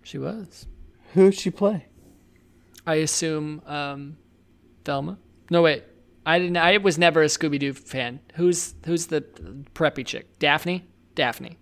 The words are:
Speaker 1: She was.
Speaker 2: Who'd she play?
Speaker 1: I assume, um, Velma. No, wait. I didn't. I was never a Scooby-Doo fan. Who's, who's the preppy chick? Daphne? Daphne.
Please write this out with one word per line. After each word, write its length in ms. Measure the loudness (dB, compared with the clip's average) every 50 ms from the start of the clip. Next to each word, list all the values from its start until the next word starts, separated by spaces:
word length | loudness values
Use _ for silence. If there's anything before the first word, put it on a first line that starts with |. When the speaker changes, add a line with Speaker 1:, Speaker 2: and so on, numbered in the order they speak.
| _
Speaker 1:
She 140 | -12 -10
was. 500 | -8 -8 -8 -8 -10 -14 -16 -18 -20 -20 -20 -18 -20 -20 -20 _ _ _ -2 4
Speaker 2:
Who'd 220 | 6 6 6 4
she 140 | 2 -6 -6
play? 380 | -4 0 0 0 0 -2 -8 _ _ _ _ -20 _ _ _ _ _ _ _ _ _ _ _ _ _ -10 _
Speaker 1:
I 100 | -2 0
assume, 640 | 0 0 0 -2 -2 -2 -2 -4 -4 -6 -8 -10 -12 _
um, 520 | -10 -8 -8 -8 -8 -10 -12 -14 -16 -18 -20 _ _ _ _ _ _ _ _ _ _ _ _ _
Velma. 320 | -4 -4 -4 -4 -6 -10 -12 _ _ _ _ _ 0
No, 120 | 2 4 4
wait. 200 | 4 2 0 -6 -16 _ _ _ _ _ _ _
I 140 | 0 2 2
didn't. 180 | 2 0 0
I 200 | 2 4 4 4
was 200 | 4 4 2 2
never 240 | 4 4 4 6 4 2
a 20 |
Scooby-Doo 460 | 2 2 -2 -2 -2 -2 -2 -4 -4 -6
fan. 460 | -8 _ -10 -6 -6 -6 -6 -8 -12 _ -14 -4
Who's, 400 | 0 2 2 2 0 -4 -10 -12 -12 -4
who's 220 | -4 -4 -4 -2
the 140 | -2 -4 -4 -4 -6 -18 -18 -18 -16 -16 -18 -18 -18 _
preppy 320 | 0 0 0 0 -2 -10
chick? 340 | -8 -10 -10 -12 _ _ _
Daphne? 460 | 2 2 2 2 0 -4 -4 -4 -6 _ _ _ _ _ _
Daphne. 420 | -2 -2 -2 -2 -6 -14 -16 -18 _